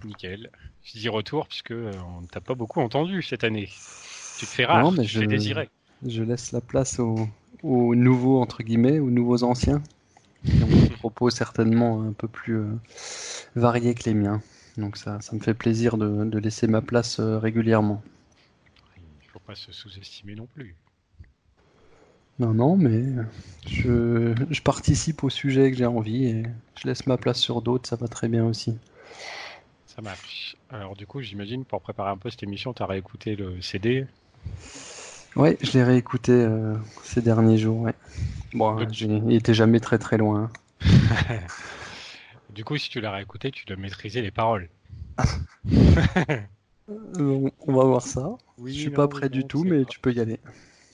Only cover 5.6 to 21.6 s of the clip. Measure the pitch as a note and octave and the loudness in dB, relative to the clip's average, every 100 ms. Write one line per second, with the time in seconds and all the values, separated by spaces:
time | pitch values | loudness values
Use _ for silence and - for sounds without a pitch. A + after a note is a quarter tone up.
5.6 | D3+ _ _ _ B2+ A2+ A2+ A#2+ - A#2+ | -6 _ _ _ -8 -4 -4 -4 -6 -8
6.6 | - C3+ C3 - A#2+ A2 A2 G#2+ _ - | -4 -2 -2 -2 -2 0 -4 -8 _ -10
7.6 | D#3+ B2+ A#2+ A#2+ B2 B2+ B2+ C3+ A#2+ - | 0 2 4 6 6 6 4 4 2 -4
8.6 | A2+ A2+ B2 D#3 C3+ A#2+ A#2+ B2 A#2+ B2 | -2 4 4 4 2 2 4 2 2 2
9.6 | - C#3+ D3 _ _ _ _ _ - - | 2 0 -2 _ _ _ _ _ 2 4
10.6 | - - - - A2+ - B2 - A#2+ - | 6 6 6 2 -6 0 0 2 -2 0
11.6 | A2+ A#2 A#2+ A2 A2 G#2+ A2+ - - A2+ | 4 4 4 0 -4 -6 -8 -8 -4 -2
12.6 | G#2+ A2 - - - - - - - - | -2 -6 -10 -18 -16 -14 -14 -14 -10 2
13.6 | A#2+ A#2+ A#2 A#2+ - A2 G2+ G#2 - _ | 4 4 2 0 0 2 2 -2 -6 _
14.6 | _ - G#2 G#2+ - G#2 - A2 A2 A2+ | _ -8 -8 -8 -10 -10 -8 -6 -2 -2
15.6 | A#2+ A2+ A#2+ A2+ G#2+ G#2 G#2+ G#2+ G#2+ - | 0 2 2 0 0 0 -2 -2 -4 0
16.6 | A2+ A2 A2 A#2+ A#2 - A2 A2 A2 A2+ | 2 2 2 0 0 -2 -2 0 0 0
17.6 | A2+ A2 G#2 G#2 - _ _ _ _ _ | 4 4 4 0 -8 _ _ _ _ _
18.6 | _ _ _ - E2 D2+ _ F#2 - G2+ | _ _ _ -20 -20 -20 _ -20 -20 -20
19.6 | - G2+ G#2 F#2+ G2 - G2+ G#2+ B2 D3 | -18 -20 -18 -18 -20 -18 -16 -14 -16 -16
20.6 | A#2 E2+ _ _ _ - - _ _ _ | -20 -20 _ _ _ -20 -20 _ _ _